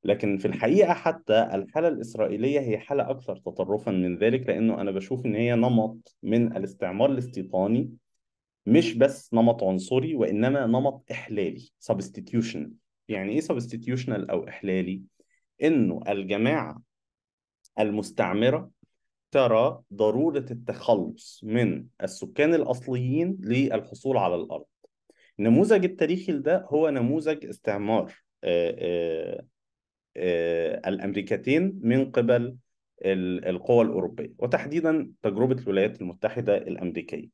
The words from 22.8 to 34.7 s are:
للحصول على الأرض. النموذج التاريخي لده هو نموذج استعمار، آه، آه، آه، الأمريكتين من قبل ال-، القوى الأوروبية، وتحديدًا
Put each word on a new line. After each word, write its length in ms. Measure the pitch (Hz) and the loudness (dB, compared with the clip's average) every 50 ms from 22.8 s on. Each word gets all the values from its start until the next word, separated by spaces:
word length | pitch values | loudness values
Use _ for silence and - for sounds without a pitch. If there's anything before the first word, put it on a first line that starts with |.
| - - 127 127 127 123 131 151 170 180 196 190 | -4 -4 -4 -2 -2 0 0 0 0 -2 -4 -6
للحصول 760 | 185 104 117 127 139 127 - 107 - - - - - 131 131 113 | -2 -2 0 2 2 0 0 -4 -4 -6 -18 -8 -4 0 0 2
على 180 | 98 87 87 | 2 2 0
الأرض. 300 | 87 78 76 80 76 73 _ _ _ _ _ _ _ _ _ _ _ _ _ _ - | -2 -4 -6 -8 -10 -10 _ _ _ _ _ _ _ _ _ _ _ _ _ _ 0
النموذج 460 | 101 113 113 143 196 196 220 196 180 | 4 6 6 6 6 6 4 4 4
التاريخي 460 | 180 185 - 165 151 175 185 185 - | 0 0 0 0 0 0 -2 -2 -4
لده 340 | 160 143 135 143 175 185 190 - | -4 -2 0 0 0 0 0 0
هو 200 | 139 151 160 156 | 0 2 2 2
نموذج 560 | 143 131 117 123 143 160 151 151 156 151 - | 2 0 0 0 0 0 0 -2 -4 -4 -6
استعمار، 680 | - - - _ - 104 101 104 104 113 107 - - - _ _ _ _ _ - | -14 -14 -8 _ -4 -4 -2 0 0 2 0 0 -2 -8 _ _ _ _ _ -2
آه، 320 | - 87 85 85 85 - - | 0 2 2 2 0 -2 -2
آه، 680 | - 87 87 85 85 85 80 80 82 87 90 - - _ _ _ _ _ _ _ _ _ _ _ _ _ _ - | -2 -2 -2 0 -2 -2 -4 -4 -4 -6 -8 -10 -12 _ _ _ _ _ _ _ _ _ _ _ _ _ _ -4
آه، 720 | 87 90 87 85 85 85 85 85 82 80 - - - 95 | -2 0 0 0 0 0 0 0 0 -2 -4 -4 -4 -4
الأمريكتين 880 | 101 92 101 101 98 101 98 - 113 95 - 127 135 160 180 196 190 196 127 | -4 -4 -4 -4 -4 -4 -4 -4 -4 -4 0 0 2 2 2 0 -4 -2 0
من 280 | 113 120 131 135 131 | 2 2 2 2 0
قبل 440 | - 127 120 117 123 120 120 123 127 - _ _ _ _ _ _ _ _ - | 0 0 2 4 2 2 2 -2 -8 -12 _ _ _ _ _ _ _ _ -2
ال-، 420 | 98 95 95 92 92 90 90 - 90 | 0 0 0 0 -2 -4 -4 -2 -4
القوى 340 | 92 90 - - 120 120 | -4 -4 0 4 4 4
الأوروبية، 520 | 113 107 - 92 90 87 - - 76 - - _ | 4 4 2 -2 -4 -4 -6 -8 -12 -12 -8 _
وتحديدًا 760 | - 123 123 156 - 143 | -2 0 0 -2 -2 -2